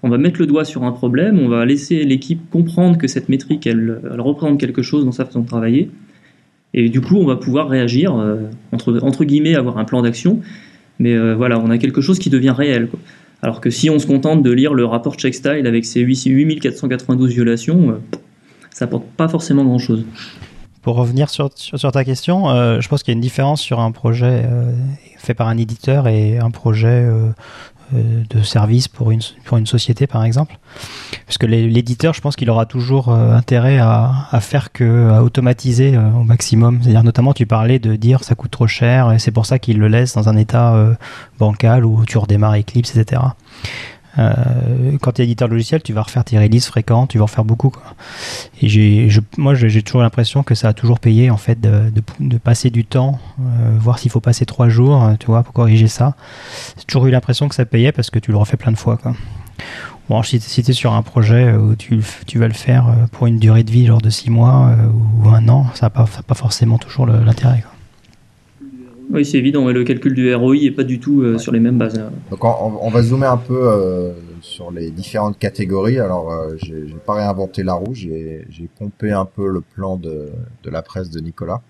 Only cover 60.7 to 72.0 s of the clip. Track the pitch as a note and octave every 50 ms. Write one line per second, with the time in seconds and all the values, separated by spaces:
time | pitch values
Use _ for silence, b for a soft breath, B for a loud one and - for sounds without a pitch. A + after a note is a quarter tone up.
60.7 | B2+ A#2 - B2 A2 A2 A2 - - B2 A2+ G#2+ A2+ A#2+ B2+ A#2+ A2+ G#2+ G#2+ G#2+
61.7 | A2 G#2+ - - A#2 A2+ G#2+ - - - - - - A#2+ A#2 A2+ A2 - - -
62.7 | B2 B2+ B2 A#2 A#2 A#2 A#2 A2+ - - B2 A#2 A#2 A2+ A2 A2 A2 A2+ A2+ A2
63.7 | A2 A#2+ B2 A#2 A2+ A2+ A2 A2 G#2+ - - A#2+ A#2 A#2 A#2 B2 C3 C3 C3 B2
64.7 | A#2 A2+ A2 A2 A2 A2 A2+ A2 A2 A2+ G#2+ A2 A2+ A2+ A2+ A2+ A#2+ C3+ C#3 B2
65.7 | - - - A2 - - A#2+ A2 - - - - B2+ - - A#2 - - A#2+ A2+
66.7 | A2+ A#2 - - - - B2+ A#2 A2+ A2+ A2+ A2 A2+ A2+ - B2+ B2+ A#2+ G#2+ -
67.7 | - - - - _ _ _ _ _ _ _ _ _ _ _ _ _ _ - -
68.7 | - - - B2 A#2+ A#2+ C3 C3+ C#3 D#3 C#3+ C#3 D3 C#3 B2 C3+ C#3 D3 C3 B2+
69.7 | B2 B2 B2 B2 C3 A#2+ A#2+ C#3 C3+ B2+ B2+ B2+ B2 A#2+ A#2+ B2+ C3+ D3 D3 C#3
70.7 | - - C3 B2 B2+ A#2+ B2 C#3+ C#3+ C#3+ C3 A#2+ A2+ A2+ A2 - - A#2 A#2 A#2
71.7 | B2 A#2+ A#2 A2+ A2 A2+